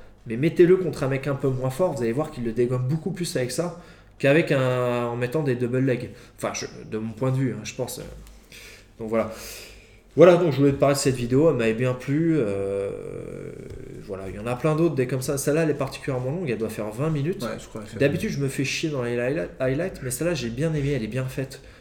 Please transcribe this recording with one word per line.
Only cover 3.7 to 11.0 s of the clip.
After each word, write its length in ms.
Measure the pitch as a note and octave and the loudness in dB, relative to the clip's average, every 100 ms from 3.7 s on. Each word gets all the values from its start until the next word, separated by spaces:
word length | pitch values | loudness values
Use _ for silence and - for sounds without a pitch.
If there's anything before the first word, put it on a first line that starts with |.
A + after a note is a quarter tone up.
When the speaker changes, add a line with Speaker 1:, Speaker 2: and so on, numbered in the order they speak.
| E3 - - - - | -6 -16 -20 -20 0
Speaker 1:
qu'avec 320 | C#3 D3+ E3+ | 4 4 4
un, 560 | C#3+ C3 B2+ B2 A#2+ A#2+ | 2 2 2 2 0 0
en 80 | A#2+ | -2
mettant 260 | B2 D#3 | -2 0
des 100 | C#3+ | 0
double 240 | A#2+ A#2+ B2+ | 0 0 2
legs. 300 | C3 A#2+ G2+ - - - | 2 0 -4 -12 -20 -8
Enfin, 160 | G#2 | -6
je, 140 | - - - - | -6 -8 -10 -10
de 80 | G#2+ | -6
mon 140 | A2+ | -6
point 180 | A2+ C3 | -4 0
de 60 | C3 | 2
vue, 160 | C3 | 0
hein, 80 | G#2 | -2
je 120 | G#2+ | -8
pense. 260 | - A#2+ - - - - - - - - - - - | -8 -8 -8 -12 -14 -18 -20 -20 -20 -20 -20 -20 -12
Donc 100 | A2+ | -2
voilà. 240 | A2+ G#2+ - - - - - - - - - | 0 0 -4 -14 -14 -16 -20 -20 -20 0 8
Voilà, 200 | F3 E3+ | 10 10
donc 160 | F3 | 6
je 60 | C3 | 4
voulais 140 | C#3+ | 4
te 40 | C#3 | 6
parler 160 | C#3+ | 4
de 40 | C#3 | 4